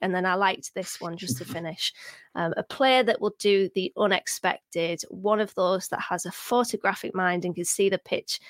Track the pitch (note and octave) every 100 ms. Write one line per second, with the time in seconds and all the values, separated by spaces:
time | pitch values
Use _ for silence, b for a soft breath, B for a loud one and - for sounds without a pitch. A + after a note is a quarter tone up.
0 | F#3 F3+ F#3 F#3 G3 F#3 - - F#3+ -
1 | F3 E3+ F#3 B2+ F3 E3 E3+ F#3 - B
2 | B B B - E3+ - - - C4 B3+
3 | A3+ - G#3 - G#3 G3 F#3+ - F#3 -
4 | G#3 F#3+ - - F#3 - _ F3 E3+ E3
5 | - F#3 G3 G#3+ G#3 - F3+ F#3+ - -
6 | - F3+ F3+ - - A#3+ A#3+ G#3 F#3+ G3
7 | - F#3+ F3+ F3+ F3 F3 E3+ - G3 F#3+
8 | - - - - B